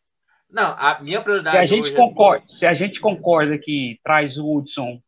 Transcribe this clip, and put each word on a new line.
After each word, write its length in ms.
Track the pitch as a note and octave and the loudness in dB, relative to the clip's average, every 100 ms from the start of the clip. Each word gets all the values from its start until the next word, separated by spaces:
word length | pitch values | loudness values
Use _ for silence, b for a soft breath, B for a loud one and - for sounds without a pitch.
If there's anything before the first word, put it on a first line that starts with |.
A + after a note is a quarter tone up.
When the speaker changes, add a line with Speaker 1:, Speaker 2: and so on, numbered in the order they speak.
| _ _ _ _ _ | _ _ _ _ _
Speaker 1:
Não, 260 | G#3+ F#3 - | -4 -4 0
a 220 | C#3+ D3 | -2 -2
minha 200 | C#3+ G#3 | -6 -6
prioridade 360 | G#3 G3 D#3+ F3+ | -2 -2 2 2
Speaker 2:
Se 20 | |
a 60 | E3+ | 4
gente 180 | G#3+ G#3+ | 2 0
Speaker 1:
hoje 80 | |
é 20 | A3 | 2
Speaker 2:
concorda, 480 | A#3+ - G3+ - _ | 2 6 4 4 _
se 180 | - E3+ | -2 0
a 80 | |
gente 260 | D3 G3 - | 0 -4 -2
concorda 580 | G#3+ E3+ F3 E3 D3+ D3+ | -4 -2 2 2 2 -2
que 420 | D3+ C#3+ B2+ A#2 | -4 -6 -6 -8
traz 360 | - D3+ C#3+ C3+ | 0 0 0 -6
o 180 | D3+ D3 | -4 -4
Hudson 440 | C#3+ - B2 A#2+ | -6 -8 -10 -10